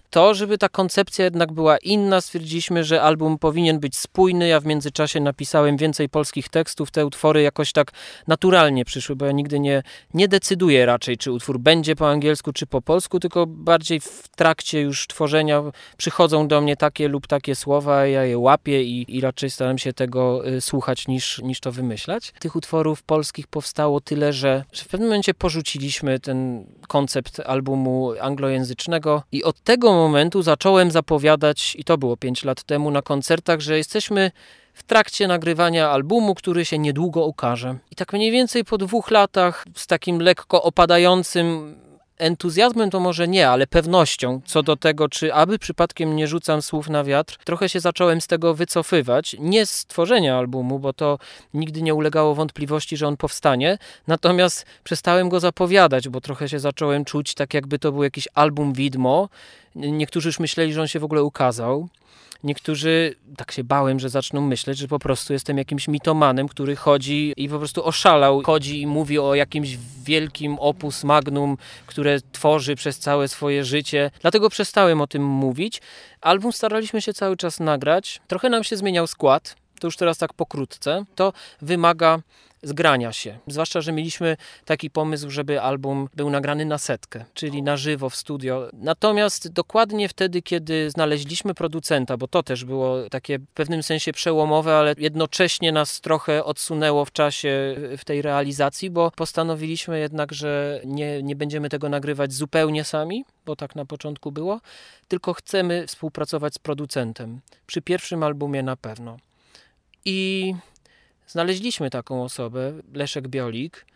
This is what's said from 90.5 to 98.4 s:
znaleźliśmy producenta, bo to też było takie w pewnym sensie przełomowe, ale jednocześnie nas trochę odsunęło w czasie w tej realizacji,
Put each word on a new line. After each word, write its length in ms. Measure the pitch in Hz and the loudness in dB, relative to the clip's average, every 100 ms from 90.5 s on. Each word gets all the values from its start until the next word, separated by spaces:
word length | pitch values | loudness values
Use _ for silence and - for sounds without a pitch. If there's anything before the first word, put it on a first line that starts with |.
| 175 160 160 151 | -6 -2 -2 -2
znaleźliśmy 640 | 147 156 147 143 170 202 | -2 0 0 -4 -8 -6
producenta, 640 | 180 170 160 - 147 127 127 | -4 -6 -6 -2 -2 -2 -4
bo 120 | 131 | -2
to 140 | 180 | -2
też 220 | 156 127 | -2 -6
było 440 | 123 131 131 127 110 | -6 -4 -2 -2 -6
takie 280 | 131 - 139 | -10 -6 -8
w 80 | 135 | -8
pewnym 280 | - 151 165 | -6 -4 -4
sensie 300 | 147 156 - | -2 -4 -4
przełomowe, 640 | 147 - 160 151 151 156 156 | -4 -2 0 2 2 2 4
ale 180 | 151 147 | 2 0
jednocześnie 760 | 156 151 156 - 180 - 165 | -2 -2 -4 0 0 0 -2
nas 280 | 156 147 - | 0 -2 -4
trochę 440 | - 156 - 151 | -2 -2 0 -2
odsunęło 600 | 151 151 - 160 151 147 | -2 -6 -6 -2 0 0
w 80 | 143 | 0
czasie 640 | - 147 139 147 135 135 135 143 139 | 0 -2 0 -2 -2 -4 -6 -10 -12
w 60 | |
tej 180 | - 147 | -6 -4
realizacji, 680 | 147 143 | -2 -2